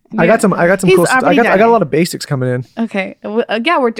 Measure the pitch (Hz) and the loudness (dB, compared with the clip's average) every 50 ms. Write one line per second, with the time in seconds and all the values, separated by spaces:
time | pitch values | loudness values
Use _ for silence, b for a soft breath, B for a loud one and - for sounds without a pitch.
0 | _ _ - 220 170 170 220 226 - 202 175 - 170 175 190 196 - 185 381 359 | _ _ -4 -2 0 2 2 2 2 0 0 2 2 2 0 2 2 2 2 2
1 | - - 247 262 247 269 - 277 233 208 180 190 220 233 233 226 190 143 - 147 | 2 2 0 0 2 2 2 2 2 2 2 2 4 4 4 2 0 0 0 -2
2 | 175 175 - 127 - - 147 131 127 127 123 127 123 - _ - 233 220 - 202 | -2 -2 -4 -8 -8 -6 -6 -4 -2 -2 -4 -4 -6 -8 _ -8 -8 -6 -4 -6
3 | 185 196 - _ - 208 208 226 247 - - 311 233 320 349 320 269 233 233 - | -6 -8 -10 _ -12 -8 -4 -4 -4 -2 -4 -4 -2 -2 0 0 0 -2 -4 -4